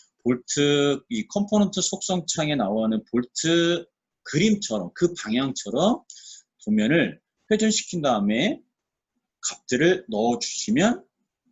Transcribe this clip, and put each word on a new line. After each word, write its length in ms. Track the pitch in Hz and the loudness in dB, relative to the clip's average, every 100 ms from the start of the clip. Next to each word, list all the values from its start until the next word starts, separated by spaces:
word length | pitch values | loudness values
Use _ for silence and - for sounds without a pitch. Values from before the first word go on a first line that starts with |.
| _ _ | _ _
볼트, 800 | 120 123 - 143 143 143 143 139 - | -2 -2 -2 0 2 4 2 0 -4
이 160 | 127 214 | -6 -6
컴포넌트 560 | - 202 214 196 190 | -6 0 2 2 0
속성 420 | - 190 - 180 156 | -4 -4 -4 -4 -4
창에 280 | - 151 | -4 -2
나오는 480 | 143 98 110 110 110 - | 0 0 0 0 -2 -2
볼트 760 | 120 120 - 160 170 170 170 - _ _ _ | -4 -4 -4 0 2 2 0 -6 _ _ _
그림처럼, 680 | - 147 214 202 - 107 87 | -4 2 2 2 -2 -6 -6
그 180 | - 175 175 | -2 -2 -2
방향처럼 800 | 107 120 135 - 101 123 196 311 - - - - _ _ | -4 -2 -2 -4 -6 0 2 0 -6 -20 -20 -20 _ _
도면을 560 | 107 107 110 160 104 - _ _ _ | -2 0 2 2 0 -4 _ _ _
회전시킨 500 | 214 220 214 - 175 | 0 2 0 -4 -2
다음에 640 | 143 110 101 113 208 320 _ _ _ _ _ _ _ _ | 0 2 2 2 0 -2 _ _ _ _ _ _ _ _
값들을 600 | - - - 123 170 185 - | -10 -10 -4 2 4 2 -2
넣어주시면 960 | 107 117 120 - - - 127 214 359 - _ _ _ _ | 0 0 0 -4 -6 -2 2 2 0 -8 _ _ _ _